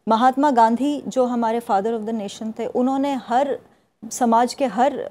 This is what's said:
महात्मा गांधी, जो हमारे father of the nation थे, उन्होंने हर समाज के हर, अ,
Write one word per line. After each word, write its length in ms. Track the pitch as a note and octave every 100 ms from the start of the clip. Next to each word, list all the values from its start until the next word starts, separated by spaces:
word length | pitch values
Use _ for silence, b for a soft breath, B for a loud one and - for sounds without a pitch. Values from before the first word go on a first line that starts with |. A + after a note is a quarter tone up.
| -
महात्मा 440 | A3 B3+ C4 D4
गांधी, 520 | A#3 A3+ A#3 C#4+ D4 -
जो 180 | B3+ B3
हमारे 340 | A#3+ A3+ A#3
father 400 | A#3 G3+ G#3+ A#3
of 100 | G#3
the 180 | A3+ G3+
nation 320 | - A3 A3
थे, 60 | A3+
उन्होंने 480 | - B3+ C4+ C#4+
हर 460 | C4+ - A#3+ C#4 - - b b _ A3+
समाज 420 | - A#3+ A3+ A#3+
के 120 | - C4
हर, 340 | G3 C4+ C4+
अ, 60 | -